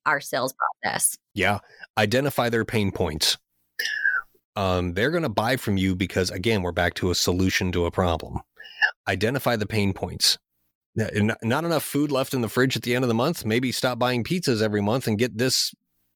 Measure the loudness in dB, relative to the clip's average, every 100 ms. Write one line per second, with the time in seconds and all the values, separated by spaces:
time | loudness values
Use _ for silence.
0 | -2 -2 -2 -4 -2 -2 -4 -2 -4 -2
1 | -2 -4 _ 0 0 0 -6 -20 -6 0
2 | 2 2 0 0 0 2 0 2 0 0
3 | -2 0 -2 -2 _ _ _ -8 -6 -2
4 | -2 -2 -6 _ _ -2 2 2 0 0
5 | 0 0 0 0 0 0 0 2 2 2
6 | 0 0 -2 0 0 0 0 0 0 0
7 | 0 0 0 2 2 2 0 0 -2 0
8 | 0 0 -4 -10 -10 -20 -14 -4 -4 -2
9 | -4 0 0 0 0 -2 -2 0 0 0
10 | -6 0 0 0 _ _ _ _ _ -4
11 | -2 0 0 0 0 0 0 0 0 -2
12 | 0 0 0 -2 0 2 2 2 0 0
13 | 2 2 0 0 0 0 0 0 -2 0
14 | 0 0 0 -2 0 2 2 2 2 0
15 | 0 0 0 0 0 0 -2 -6 _ _
16 | _